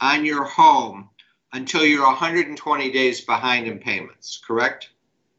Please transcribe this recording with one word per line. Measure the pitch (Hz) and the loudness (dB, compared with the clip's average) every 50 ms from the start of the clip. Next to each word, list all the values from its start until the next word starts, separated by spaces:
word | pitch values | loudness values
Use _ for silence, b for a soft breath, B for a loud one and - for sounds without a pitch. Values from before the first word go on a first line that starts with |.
on | 127 139 147 151 151 | 0 0 0 0 0
your | 151 151 143 139 | -2 -2 -2 -4
home | 139 - - 160 151 147 127 113 107 95 98 101 - _ b b b b b _ _ | -2 2 6 6 8 6 6 2 -4 -8 -14 -18 -20 _ b b b b b _ _
until | 127 131 135 - - 160 156 | -12 -10 -6 -4 0 2 2
you're | 151 147 143 139 | 2 4 4 4
a | 131 127 | 2 2
hundred | - 165 165 165 170 156 | 2 0 -2 0 -2 -2
and | 151 147 | -4 -6
twenty | - - 151 147 143 135 131 | -8 -4 -4 -2 -2 -2 -2
days | 131 135 131 127 117 - | 0 0 0 0 -2 -4
behind | - - 113 110 127 127 123 120 113 | -4 -4 -4 -2 0 0 0 -2 -2
in | 113 104 | -6 -10
payments, | - - 113 101 92 90 - - _ - - - - - | -10 -6 -6 -6 -6 -8 -10 -18 _ -18 -18 -18 -14 -8
correct? | - 117 117 127 139 - - - - _ _ _ _ _ _ _ _ _ | -4 -2 0 0 -2 -2 -6 -16 -20 _ _ _ _ _ _ _ _ _